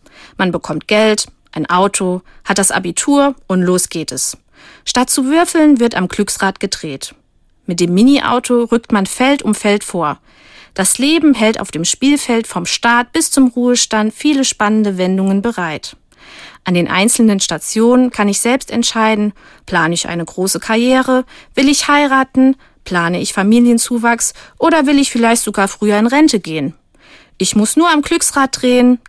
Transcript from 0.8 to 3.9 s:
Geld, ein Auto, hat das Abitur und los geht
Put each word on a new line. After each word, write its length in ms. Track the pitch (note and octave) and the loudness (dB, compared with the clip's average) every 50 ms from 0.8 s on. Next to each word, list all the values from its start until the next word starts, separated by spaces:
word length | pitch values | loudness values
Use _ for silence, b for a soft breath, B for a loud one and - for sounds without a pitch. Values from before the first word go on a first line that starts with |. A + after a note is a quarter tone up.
| - - | -4 -2
Geld, 380 | G#3 G#3 A3 A3 G#3+ G#3 - - - _ _ _ - | 0 2 4 2 2 0 -4 -8 -12 _ _ _ -8
ein 160 | - D#3 - | -8 -4 -2
Auto, 540 | F3 F3+ F#3+ G3+ - - G3+ F3+ F3+ F#3 b b b b b | 0 2 2 0 0 -2 -4 -4 -4 -6 b b b b b
hat 140 | - - G3 | -4 -2 0
das 120 | G3 - | 0 0
Abitur 640 | - - F#3+ F3+ E3+ - - - C#4+ C#4+ C#4 C#4 C4 - - | -2 -2 -4 -6 -6 -4 -2 2 2 2 2 2 0 -4 -6
und 160 | - F#3+ F#3 F3+ | -4 -2 0 0
los 260 | F3+ F3+ F3+ F3+ | 0 0 0 -2
geht 220 | - | -4